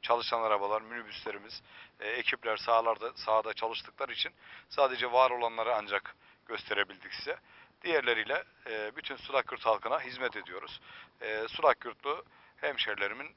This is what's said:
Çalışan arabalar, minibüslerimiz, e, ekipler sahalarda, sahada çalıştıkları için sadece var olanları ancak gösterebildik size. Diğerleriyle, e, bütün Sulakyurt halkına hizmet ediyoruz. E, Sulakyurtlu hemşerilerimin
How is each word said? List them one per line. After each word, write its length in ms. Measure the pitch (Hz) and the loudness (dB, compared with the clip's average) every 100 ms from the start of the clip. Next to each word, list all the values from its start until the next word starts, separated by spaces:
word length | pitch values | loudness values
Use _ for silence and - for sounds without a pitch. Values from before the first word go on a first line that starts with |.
Çalışan 400 | - 120 113 117 | 2 2 2 0
arabalar, 400 | 113 104 101 107 | 2 2 2 -2
minibüslerimiz, 800 | 110 120 107 104 - 101 104 - - - - _ | -4 -12 -10 -10 -8 -10 -10 -16 -18 -20 -20 _
e, 80 | 104 | -6
ekipler 500 | 120 120 - 117 107 | -2 -2 -2 0 -2
sahalarda, 560 | - 117 113 110 113 | 4 4 4 0 -2
sahada 400 | - - 110 110 | -6 4 4 4
çalıştıkları 600 | 107 113 113 - - 135 | -2 -2 -4 -10 -8 -8
için 200 | 113 - - - - - | -4 -4 -6 -20 -20 -10
sadece 420 | - 139 123 123 | 4 4 4 4
var 200 | 120 131 | 8 6
olanları 440 | 123 117 113 113 117 | 6 -2 0 0 0
ancak 400 | 104 98 - - - - _ | 2 -2 -2 -18 -20 -20 _
gösterebildik 640 | 110 - 208 95 101 95 | -8 -2 0 0 -2 -12
size. 240 | - - - _ - - _ | -10 -8 -8 _ -20 -20 _
Diğerleriyle, 600 | 180 160 123 113 107 147 208 _ - | 0 2 4 2 2 -2 -4 _ -8
e, 280 | 110 107 117 | -6 -6 -8
bütün 200 | 113 135 | -10 -10
Sulakyurt 500 | - 135 123 120 117 | -2 0 0 -2 2
halkına 340 | 107 117 147 | 2 2 -2
hizmet 360 | 127 127 127 107 | -4 -4 -4 -4
ediyoruz. 460 | 92 90 76 - - - - _ | -10 -10 -10 -14 -16 -20 -20 _
E, 260 | 113 107 113 | -6 -4 -4
Sulakyurtlu 760 | - 151 123 120 107 139 160 - - - _ | 2 4 4 0 -8 -4 -4 -6 -20 -20 _
hemşerilerimin 760 | 151 131 - 101 101 113 147 | -6 -2 -4 0 -2 -4 -12